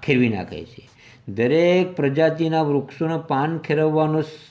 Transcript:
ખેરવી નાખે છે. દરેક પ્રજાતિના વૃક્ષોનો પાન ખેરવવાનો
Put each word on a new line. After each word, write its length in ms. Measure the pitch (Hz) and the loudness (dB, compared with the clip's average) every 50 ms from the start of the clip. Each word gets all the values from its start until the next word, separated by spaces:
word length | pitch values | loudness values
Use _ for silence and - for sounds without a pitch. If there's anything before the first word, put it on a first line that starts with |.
ખેરવી 260 | - 151 143 123 123 113 | -2 0 2 2 2 2
નાખે 360 | 110 95 87 - - 78 82 | 0 -2 -6 -8 -10 -14 -14
છે. 180 | - - - - - _ _ - - - - _ - | -16 -18 -20 -20 -20 _ _ -20 -20 -20 -20 _ -8
દરેક 580 | 98 107 117 127 147 165 170 175 175 185 180 180 - | -2 -2 0 2 4 4 4 4 4 4 2 0 -2
પ્રજાતિના 680 | - 143 139 139 160 160 156 151 156 165 160 160 160 | -2 -2 0 2 2 2 2 2 0 0 0 0 0
વૃક્ષોનો 560 | 156 147 143 139 143 143 - - 165 160 165 160 | 2 2 0 0 -2 -4 -6 -4 -2 -2 -2 -4
પાન 400 | 160 - 147 135 143 160 165 156 | -4 -4 -2 -2 -2 -2 -4 -6
ખેરવવાનો 640 | - - 151 151 156 156 151 156 156 151 156 160 151 151 - - - - | -4 -2 0 0 2 2 2 2 2 2 0 -2 -2 -4 -8 -16 -20 -20